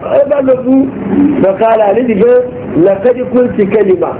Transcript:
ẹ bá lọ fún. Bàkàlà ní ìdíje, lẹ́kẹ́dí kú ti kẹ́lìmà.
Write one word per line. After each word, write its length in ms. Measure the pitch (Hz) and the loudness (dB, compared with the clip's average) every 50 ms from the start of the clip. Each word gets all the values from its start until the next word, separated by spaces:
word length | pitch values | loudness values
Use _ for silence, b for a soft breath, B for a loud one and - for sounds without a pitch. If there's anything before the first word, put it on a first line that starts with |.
| - - | -6 -2
ẹ 120 | - - 277 | 0 0 2
bá 140 | 277 294 277 | 2 0 -2
lọ 140 | 262 262 262 | 0 0 0
fún. 240 | 247 233 247 262 269 - - - - 196 196 196 190 190 196 196 - | 0 0 0 0 0 0 -2 -4 -8 -6 -4 0 0 0 0 0 0
Bàkàlà 480 | - 190 190 190 220 226 226 220 214 202 | 0 0 0 0 0 0 2 2 2 0
ní 100 | 196 226 | 0 0
ìdíje, 320 | 262 247 220 190 208 240 247 247 247 - - - - - - | 0 -2 0 2 2 4 4 2 2 -2 -8 -10 -10 -6 -2
lẹ́kẹ́dí 460 | - 165 190 196 190 - 247 247 247 247 | 2 2 2 2 2 2 0 0 0 -2
kú 140 | - - 247 247 233 | -2 0 0 0 0
ti 160 | - - 208 | 0 -2 -2
kẹ́lìmà. 440 | 190 202 220 208 196 180 170 165 143 123 - | 0 2 0 2 2 0 0 0 -4 -6 -8